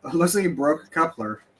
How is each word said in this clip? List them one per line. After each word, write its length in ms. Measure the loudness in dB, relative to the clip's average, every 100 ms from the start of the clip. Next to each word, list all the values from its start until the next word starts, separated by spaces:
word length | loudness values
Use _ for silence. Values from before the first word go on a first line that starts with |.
It 100 | -4
looks 200 | 0 2
like 80 | 2
he 80 | 0
broke 340 | 0 0 0
a 40 | -2
coupler. 540 | -2 -2 -2 -10 -10 _